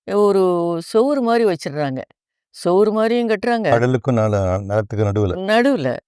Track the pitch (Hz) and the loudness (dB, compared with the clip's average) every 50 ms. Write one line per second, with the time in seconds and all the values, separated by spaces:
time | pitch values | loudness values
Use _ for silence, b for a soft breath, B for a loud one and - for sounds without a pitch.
0 | _ - 190 202 208 202 196 196 190 185 175 175 170 170 170 165 170 - - 220 | _ -4 0 2 2 4 4 4 2 2 2 0 0 -2 -2 -4 -4 -2 0 2
1 | 240 277 294 277 247 226 233 233 233 208 180 156 - 175 139 151 151 139 131 131 | 2 2 2 0 0 0 2 2 2 2 0 -2 -4 -8 -6 -4 -4 -4 -4 -6
2 | - - _ _ _ _ _ _ _ _ - - - 175 175 370 208 214 208 220 | -10 -12 _ _ _ _ _ _ _ _ -14 -6 -2 0 2 4 2 2 2 0
3 | 220 226 233 240 240 226 220 196 208 240 240 233 214 165 123 117 117 127 127 123 | 0 0 0 0 0 0 -2 -2 -2 -2 -2 0 0 2 2 2 2 2 0 0
4 | - 131 127 113 107 107 104 101 98 92 90 95 101 98 101 107 107 104 - 104 | 0 0 0 0 2 2 0 0 0 0 -2 -2 -2 -2 -2 -2 -2 -2 -2 -2
5 | 107 101 98 107 104 95 87 180 190 196 214 226 240 277 277 220 135 127 120 - | -2 0 0 0 0 0 -2 -2 -2 0 2 2 2 2 0 0 -2 -4 -6 -6
6 | - | -10